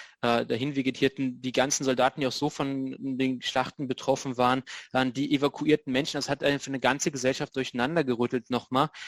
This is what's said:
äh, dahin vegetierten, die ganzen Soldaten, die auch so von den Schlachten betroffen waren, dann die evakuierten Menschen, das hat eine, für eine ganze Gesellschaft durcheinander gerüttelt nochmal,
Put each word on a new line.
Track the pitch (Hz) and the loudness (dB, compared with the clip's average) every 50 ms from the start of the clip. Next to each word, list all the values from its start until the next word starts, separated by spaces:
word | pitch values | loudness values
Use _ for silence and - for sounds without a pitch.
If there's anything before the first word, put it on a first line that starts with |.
| - - - _ | -20 -20 -10 _
äh, | - 120 120 117 110 | 0 2 2 2 2
dahin | - 123 113 127 147 139 | 0 -2 -2 -2 -2 -2
vegetierten, | 139 127 131 123 - 139 131 - - 135 131 123 127 | -2 -2 -2 0 2 2 0 2 0 -2 -4 -4 -4
die | 123 131 120 | -6 -2 0
ganzen | 135 127 143 143 - 143 | 2 2 2 2 0 0
Soldaten, | 131 127 123 127 131 - - | 0 2 4 2 2 2 0
die | 143 127 | -2 -2
auch | - | -2
so | - 147 151 | -2 -2 -2
von | - - 147 139 139 135 135 131 131 - | -2 -2 -4 -4 -4 -4 -6 -6 -8 -8
den | 135 135 131 127 131 131 131 123 | -6 -4 -2 0 0 0 0 -2
Schlachten | - - - 131 131 - - - 147 127 | -4 -2 -2 0 -2 -2 -4 -6 -6 -6
betroffen | 127 - - - 135 - - 139 123 | -6 -2 0 0 0 0 -2 -4 0
waren, | 120 123 123 131 135 - - - - - - | 2 2 4 2 2 -2 -6 -12 -16 -10 -2
dann | - 131 131 131 113 | 0 0 2 2 0
die | 127 143 - 147 | -2 0 0 2
evakuierten | 135 139 143 - - 147 147 151 151 - 135 127 | 2 2 0 0 0 2 2 2 2 2 0 0
Menschen, | 127 151 - - 147 | 0 0 -2 -4 -4
das | 131 - | -4 -4
hat | 143 - - | -2 0 2
eine, | 143 143 139 | 2 0 0
für | - 139 | -2 -4
eine | 135 131 | -4 0
ganze | 117 123 135 139 - 170 | 2 2 2 2 0 -2
Gesellschaft | 139 131 123 127 135 - 151 - - | -2 0 0 0 0 0 -2 -6 -4
durcheinander | 135 127 - - 120 120 139 170 170 151 | -4 -4 -4 -2 -2 -2 0 2 0 0
gerüttelt | 127 123 113 120 120 - 123 - - | 2 2 0 0 0 0 -2 -2 -2
nochmal, | 127 120 - - 127 131 147 151 - - - | -4 -4 -2 0 2 2 2 2 0 -6 -16